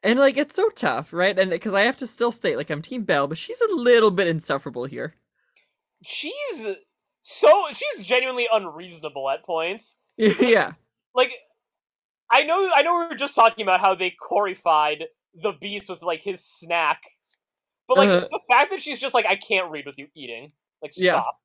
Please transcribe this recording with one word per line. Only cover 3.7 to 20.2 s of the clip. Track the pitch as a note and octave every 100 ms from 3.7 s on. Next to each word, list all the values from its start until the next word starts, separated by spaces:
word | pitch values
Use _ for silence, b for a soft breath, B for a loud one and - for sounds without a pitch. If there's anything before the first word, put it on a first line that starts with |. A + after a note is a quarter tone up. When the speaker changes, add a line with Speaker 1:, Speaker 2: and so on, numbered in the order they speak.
Speaker 1:
little | F4 A#3+ A#3 G#3+
bit | F3+ F3+
insufferable | D#3+ - C#3 C#3+ A#2+ C3
here. | A#2+ C3 _ _ _ _ _ _ _ _ _
Speaker 2:
She's | - - D4+ C5+ C#5+ E4+ A3 F#3+ _ _ _ _
so, | - - - D#5 E4
she's | C4+ D5 A4+
genuinely | F#3 B3 C4 B3 A#3+
unreasonable | A3 F#3 D3+ F3+ E3 D3+ C3+ C3+
at | C3+
points. | - E3 E3 G#3+ - _ _
Speaker 1:
<laughs> | -
Yeah. | A3 F3 B3 A3 D3 - _ _ _
Speaker 2:
Like, | B3+ B3+ B3 _ _ _ _ _ _ _ _ _
I | B3
know, | D4 F4 F#4+
I | D#4
know | D#4 F4
we | E4+
were |
just | B3 C#4
talking | - A3+ G#3+
about | G3 F#3
how | G3
they | F#3 F#3
corified | - - G3 G3+ F#3+ E3+ D#3 D3+ D3+ D#3+ _ _ F3
the | G3+
Beast | D3 G3 G3+ G3
with, | F3+
like, | F3 D#3+
his | - F3+
snacks. | - - E3 E3+ D#3 D#3+ - _ _ _ _ _ _ _ -
But, | C4
like, | G3+
Speaker 1:
Uh-huh. | F3+ F3+
Speaker 2:
the | - -
fact | B3 D4+
that | F#4+
she's | D4+ C4
just | C4
like, | B3+ G#3
"I | G3
can't | - G3 F3
read | D3+ C#3
with | C3+
you | C#3
eating. | D#3+